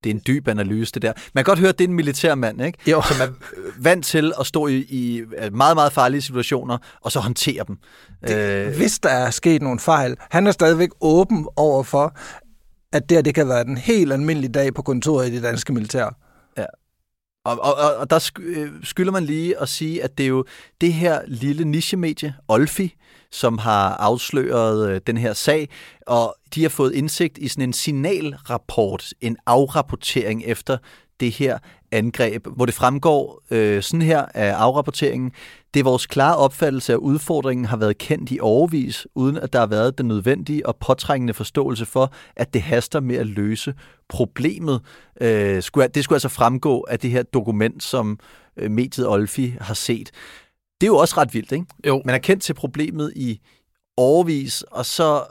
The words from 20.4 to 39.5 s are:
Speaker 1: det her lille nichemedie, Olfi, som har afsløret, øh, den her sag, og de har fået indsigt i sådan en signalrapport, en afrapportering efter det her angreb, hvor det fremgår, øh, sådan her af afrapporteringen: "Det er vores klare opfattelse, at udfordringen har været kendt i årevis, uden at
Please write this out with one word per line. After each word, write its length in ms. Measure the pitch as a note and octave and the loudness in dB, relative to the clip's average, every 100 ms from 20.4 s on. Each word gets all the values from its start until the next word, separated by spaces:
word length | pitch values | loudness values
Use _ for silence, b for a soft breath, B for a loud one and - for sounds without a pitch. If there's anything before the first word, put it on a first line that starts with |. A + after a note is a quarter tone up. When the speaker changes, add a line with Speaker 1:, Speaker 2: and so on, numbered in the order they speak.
| B2+ B B _ | -2 B B _
Speaker 1:
det 120 | E3+ | 0
her 280 | D#3+ F3 D3+ - | 2 2 0 -4
lille 380 | B2+ C3+ D3 | -6 -4 -2
nichemedie, 680 | D#3+ D3+ E3 F#3+ E3 D#3 D3+ C3+ _ | 0 0 -2 -2 -2 -4 -8 -10 _
Olfi, 460 | A2+ D#3 - F#3 _ b b b | 2 2 0 -4 _ b b b
som 280 | - B2+ A2+ | -2 -2 0
har 360 | A2 G#2 G2 | 2 4 2
afsløret, 960 | - G#2 A#2+ - C#3 C3 A#2+ A2+ G#2+ G#2+ | 2 0 0 -2 -2 0 2 2 2 0
øh, 100 | F#2+ - | -2 -2
den 100 | A#2 | -2
her 160 | A#2 | -2
sag, 360 | G#2 - D#3 D3 B B B - | -2 0 0 -2 B B B 0
og 300 | A#2+ A2+ - _ | 0 0 -4 _
de 80 | - | 0
har 60 | D#3+ | 0
fået 260 | - C3+ | 2 0
indsigt 440 | C#3 D3+ - E3+ - | 2 -4 -2 -4 -4
i 100 | C#3 | -8
sådan 160 | - | -4
en 80 | B2+ | -4
signalrapport, 1400 | A#2+ - C#3+ D3 F#3+ D3+ C#3 - A#2+ _ - G#2 A2+ - - | -2 -2 -2 -2 -2 -4 -10 -8 -8 _ 0 0 -2 -10 -8
en 160 | A#2 A2+ - | -6 -6 2
afrapportering 960 | A#2+ C#3 D#3 - - - - G#2+ A2 A2+ | 4 4 0 -2 -6 -4 -2 -2 -4 -6
efter 320 | A2+ - C3 b b b _ | -8 -4 -6 b b b _
det 100 | B2 | -4
her 260 | A2 C#3 A#2 b b _ | -2 -2 -2 b b _
angreb, 540 | A2 A2+ - A#2+ A2 - | -2 -2 0 -2 -2 -10
hvor 200 | - A#2+ | -2 -2
det 80 | |
fremgår, 680 | - B2+ C#3+ E3 D3 - - _ | 2 0 2 2 2 0 -10 _
øh, 320 | A#2 G#2+ G2+ | 0 2 0
sådan 200 | G2+ E3 | -2 0
her 240 | D#3+ D#3+ - | 2 2 0
af 180 | - G#2 | -2 -2
afrapporteringen: 800 | F2+ A2+ C3+ C#3 - C#3+ B2+ B2+ B B B B | 2 2 2 -2 -2 -2 -2 -6 B B B B
"Det 60 | D3 | 0
er 40 | |
vores 220 | C3 B2+ - | 2 2 0
klare 300 | - C#3 E3 | 2 2 4
opfattelse, 560 | C#3 - D#3 C3+ - | 2 2 -2 -2 0
at 40 | A#2 | 0
udfordringen 680 | D3+ D3 - D#3+ C3+ B2 A#2+ | 2 -2 0 -2 -2 -2 -2
har 100 | A#2 | 0
været 220 | G#2+ G#2 | 0 0
kendt 320 | - D#3 - | -2 -4 -4
i 80 | B2+ | -2
årevis, 680 | A2 A2+ E3 D#3+ C3 - - | 2 4 4 0 -4 -6 -10
uden 220 | - C3 D3 | -2 -2 -2
at 160 | C3+ | -2